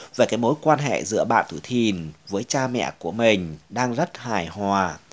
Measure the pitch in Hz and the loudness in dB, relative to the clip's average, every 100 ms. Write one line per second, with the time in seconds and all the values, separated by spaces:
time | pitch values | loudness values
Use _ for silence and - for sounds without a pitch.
0 | - - 117 110 117 147 156 143 143 82 | -4 0 2 2 2 2 2 2 2 -2
1 | 87 104 76 117 - 78 - 123 113 92 | 0 0 2 2 0 -4 -2 0 2 0
2 | 78 - - 98 120 139 131 123 71 - | -6 -12 -8 -6 -2 -2 -2 -2 -4 -6
3 | 85 107 117 104 85 76 - 107 127 120 | -6 2 4 4 0 -10 -8 -2 -2 0
4 | 180 - 120 104 82 95 98 98 92 76 | -4 -6 -4 -4 -4 -2 0 2 0 -4
5 | - | -18